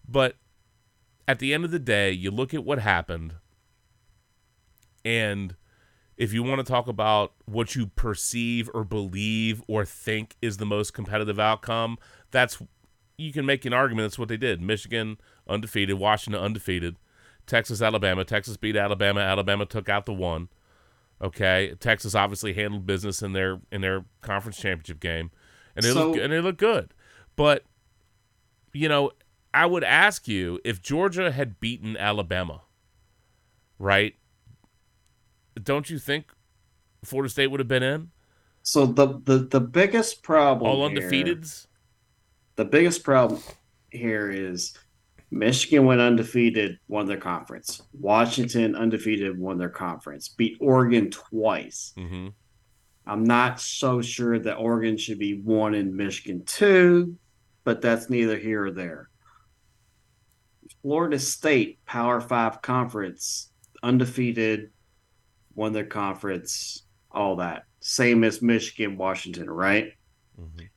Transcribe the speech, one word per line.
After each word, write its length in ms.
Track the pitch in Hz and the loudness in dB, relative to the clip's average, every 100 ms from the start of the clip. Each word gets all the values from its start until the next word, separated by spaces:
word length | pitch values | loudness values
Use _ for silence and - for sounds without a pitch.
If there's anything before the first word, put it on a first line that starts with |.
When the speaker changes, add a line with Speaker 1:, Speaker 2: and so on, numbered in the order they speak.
| - | -2
Speaker 1:
but 300 | 131 127 - _ _ _ _ _ _ _ _ - | 0 0 -2 _ _ _ _ _ _ _ _ -4
at 120 | 127 | -2
the 160 | 135 | 0
end 100 | 151 | -2
of 60 | 170 | -2
the 80 | 170 | -4
day, 340 | 123 104 98 | 2 2 2
you 180 | 92 92 | 0 -4
look 220 | 104 131 | -4 -4
at 120 | 156 | -4
what 160 | - 139 | -2 -2
happened, 560 | 104 87 - 85 80 80 _ _ _ _ _ _ _ _ _ _ _ _ _ _ _ _ | 2 0 0 -10 -10 -14 _ _ _ _ _ _ _ _ _ _ _ _ _ _ _ _
and 540 | 113 117 107 101 95 90 _ _ _ _ _ - | -2 -2 -2 -4 -8 -12 _ _ _ _ _ -6
if 160 | 113 | -2
you 80 | 110 | -2
wanna 220 | 120 135 | -2 -2
talk 220 | 123 123 123 | 0 -2 -2
about 460 | 107 107 107 101 _ - | -2 2 2 2 _ -8
what 280 | 107 113 | -4 -4
you 120 | 127 104 | -4 -4
perceive 840 | - 113 104 - 120 117 120 113 | -2 -2 -2 -4 -4 -2 -2 -4
or 100 | 113 | -6
believe 760 | 101 107 98 92 107 110 110 110 - | -4 -4 -4 -4 -2 0 -2 -4 -4
or 200 | 107 98 | -4 -4
think 500 | - - 110 107 - | -6 -6 -6 -6 -6
is 160 | 117 101 | -6 -4
the 80 | 107 | -4
most 260 | 104 104 | -2 -4
competitive 480 | - 98 107 107 101 | -8 -4 -4 -2 0
outcome, 560 | 107 110 - 113 113 117 - - _ | 0 0 -2 -4 -4 -8 -16 -20 _
that's, 300 | 127 127 - - _ _ _ _ - | 0 0 -2 -18 _ _ _ _ -12
you 160 | 156 | -8
can 140 | 143 139 | -4 0
make 180 | 139 | -2
an 80 | 127 | 0
argument 320 | 123 135 110 | 0 0 0
that's 140 | 107 - | -2 -4
what 100 | 113 | -8
they 80 | 110 | -4
did. 240 | 127 90 | -2 -2
Michigan 560 | 90 107 - 117 110 107 _ _ - | -2 -4 -4 -6 -6 -10 _ _ -6
undefeated, 500 | 104 107 107 98 98 | -6 -4 -2 0 0
Washington 440 | 101 107 - 101 | 2 0 -2 -4
undefeated, 540 | 98 107 - 90 85 90 _ _ _ _ - | -4 -4 -4 -4 -4 -10 _ _ _ _ -2
Texas, 340 | 117 - 107 | -2 0 0
Alabama. 440 | 113 110 95 92 | 0 2 0 0
Texas 340 | 92 104 101 101 | 0 -4 -4 -6
beat 180 | 107 107 | -2 0
Alabama. 440 | 101 98 101 101 | 0 0 0 2
Alabama 440 | 95 98 98 101 | 0 0 0 -2
took 240 | 104 110 101 | -2 -4 -2
out 160 | 101 | -2
the 80 | 101 | -2
one. 360 | 98 90 82 87 _ _ _ _ _ _ _ | -4 -4 -4 -8 _ _ _ _ _ _ _
Okay, 520 | 98 - 95 92 98 90 | -10 0 2 2 0 -4
Texas 340 | 120 110 104 | -2 -2 0
obviously 380 | 101 98 98 110 | 0 0 -2 -6
handled 320 | 92 104 104 | -4 -6 -6
business 380 | 92 98 101 92 | -4 -4 -4 -6
in 100 | 101 | -6
their, 260 | 95 95 95 _ | -2 -4 -4 _
in 80 | 101 | -6
their 240 | 95 95 92 _ | -4 -4 -8 _
conference 380 | 110 98 107 101 | -6 -6 -6 -6
championship 420 | 104 87 78 76 | -6 -6 -8 -10
game, 300 | 87 82 85 _ _ _ _ | -6 -6 -8 _ _ _ _
and 80 | - | -2
they 80 | 117 | 0
Speaker 2:
So 200 | 143 160 | 2 2
Speaker 1:
look, 100 | 160 | 0
and 100 | 131 | -2
they 100 | 160 | -2
look 180 | 175 180 | -2 0
good. 340 | 214 196 82 _ _ - _ - | 0 0 -4 _ _ -20 _ 0
But, 280 | 147 143 _ _ _ _ _ _ _ _ _ _ _ | 2 2 _ _ _ _ _ _ _ _ _ _ _
you 120 | 143 156 | -2 2
know, 260 | 147 139 _ _ _ _ | 2 2 _ _ _ _
I 100 | 143 | 4
would 180 | 175 175 | 4 2
ask 460 | 110 143 202 185 - | 4 6 6 2 -4
you 320 | 101 87 90 | -2 -2 -4
if 200 | 120 98 | -4 -6
Georgia 480 | - 147 190 175 180 | -4 0 0 0 -2
had 280 | 131 131 95 | -2 -4 -4
beaten 380 | 113 123 107 110 | -8 -6 -8 -4
Alabama, 640 | 101 104 90 90 90 76 _ _ _ _ _ _ _ _ _ _ _ _ | -2 -2 -2 -4 -4 -10 _ _ _ _ _ _ _ _ _ _ _ _
right? 360 | 98 98 104 _ _ _ _ - _ _ _ _ _ _ _ _ _ - | 2 4 2 _ _ _ _ -20 _ _ _ _ _ _ _ _ _ -12
Don't 260 | 101 139 147 | -2 -2 -2
you 100 | 156 | -10
think 340 | - 147 - _ _ _ _ _ _ _ | -4 -6 -6 _ _ _ _ _ _ _
Florida 280 | - 131 135 | -6 -4 -2
State 160 | - 135 | 0 0
would 140 | 139 | 0
have 80 | 123 | 0
been 140 | 127 | 2
in? 280 | 131 151 165 _ _ _ _ _ | 2 -2 -8 _ _ _ _ _
Speaker 2:
So 220 | - 151 | 0 4
the, 340 | 135 120 139 131 | 4 6 4 4
the, 140 | - 131 | 2 4
the 220 | 131 135 | 4 2
biggest 640 | 120 165 196 226 220 - | 2 4 4 4 0 -6
problem 480 | - 156 143 123 117 | 2 6 6 4 2
Speaker 1:
All 160 | 135 147 | 2 0
Speaker 2:
here, 140 | - | -2
Speaker 1:
undefeateds? 640 | 90 139 170 170 156 - - _ _ _ _ _ _ _ _ - | 0 0 0 -4 -8 -16 -20 _ _ _ _ _ _ _ _ -4
Speaker 2:
the 80 | 101 | 2
biggest 380 | 147 170 170 | 4 4 2
problem 360 | - 131 120 101 - - _ _ _ | 4 4 4 0 -10 -20 _ _ _
here 400 | 117 117 107 101 | -8 -4 -2 -4
is 460 | 98 95 90 - - _ _ _ _ _ | -4 -6 -6 -8 -12 _ _ _ _ _
Michigan 560 | 107 107 131 - 147 131 | 0 2 2 4 6 8
went 140 | 123 | 8
undefeated, 760 | 120 117 113 123 117 110 101 90 - | 6 4 2 2 4 4 -2 -4 -6
won 180 | 104 101 | -4 -4
their 100 | 95 | -4
conference. 680 | 92 85 - - - - - | -6 -6 -8 -14 -14 -14 -16
Washington 840 | - 98 110 120 131 120 120 117 - | -8 2 4 4 0 -2 0 0 0
undefeated, 600 | 113 110 110 107 98 90 | -2 0 -2 -2 -2 -4
won 200 | 92 90 | -6 -4
their 100 | 87 | -6
conference. 600 | - 90 80 - 71 - | -6 -8 -8 -14 -16 -16
Beat 280 | - 113 - | -2 -2 0
Oregon 500 | 143 127 123 117 95 | 4 6 6 4 2
twice. 840 | - - 110 110 90 55 - - - | -6 -8 0 0 0 -6 -14 -14 -14
Speaker 1:
Mm-hmm. 320 | 87 92 92 104 _ _ _ _ _ _ - | -12 -10 -12 -16 _ _ _ _ _ _ -8
Speaker 2:
I'm 180 | 107 | 0
not 360 | 113 120 123 123 | 4 6 4 0
so 400 | - - 135 123 | -8 -2 0 0
sure 380 | 120 - 120 117 | -2 -2 0 0
that 160 | 110 | -2
Oregon 420 | 107 113 117 113 107 | -2 0 2 0 -2
should 220 | - 101 | -4 -4
be 220 | 101 101 | -4 -4
one 340 | 104 110 107 | 0 2 2
in 220 | 104 98 95 | 0 -2 -4
Michigan 480 | 98 95 - 87 | -6 -6 -8 -10
too, 720 | - - 208 190 180 175 175 175 _ _ _ _ | -8 2 6 8 8 6 4 -6 _ _ _ _
but 180 | - 113 | -2 0
that's 260 | 120 117 117 | 2 0 0
neither 300 | 123 113 107 | 0 0 0
here 280 | 110 107 98 | -2 -2 -4
or 40 | |
there. 380 | 90 87 76 - _ _ _ _ _ _ _ _ _ _ _ _ _ _ _ - - | -6 -10 -12 -18 _ _ _ _ _ _ _ _ _ _ _ _ _ _ _ -20 -10
Florida 360 | 139 151 165 143 | -2 0 0 0
State, 640 | 135 - 156 135 101 - - | -2 -2 4 4 2 -4 -8
Power 340 | 123 120 120 | -2 0 0
Five 420 | 113 120 113 - | 0 2 2 -2
conference, 880 | - 127 123 110 95 87 - - - _ _ - | -2 0 0 -4 -8 -8 -10 -10 -12 _ _ -6
undefeated, 880 | 120 127 123 127 123 113 110 107 107 _ _ _ _ _ _ _ _ - | 2 4 2 0 -2 0 0 0 -6 _ _ _ _ _ _ _ _ -6
won 160 | 107 | -4
their 120 | 107 | -4
conference, 1000 | 104 107 101 95 101 90 - - - - _ _ _ | -6 -4 -4 -4 -6 -6 -6 -10 -10 -14 _ _ _
all 240 | - 101 90 | -2 -2 -2
that. 280 | 87 78 _ _ | -4 -8 _ _
Same 420 | - - 120 117 | -6 2 4 6
as 200 | 113 107 | 4 2
Michigan, 540 | 117 113 - - 104 95 | 2 2 0 -6 -6 -2
Washington, 540 | 95 92 90 85 82 | -4 -4 -8 -12 -10
right? 420 | 82 95 104 110 _ _ _ _ - | 0 2 2 0 _ _ _ _ -20
Speaker 1:
Mm-hmm. 260 | 82 80 92 | -18 -18 -20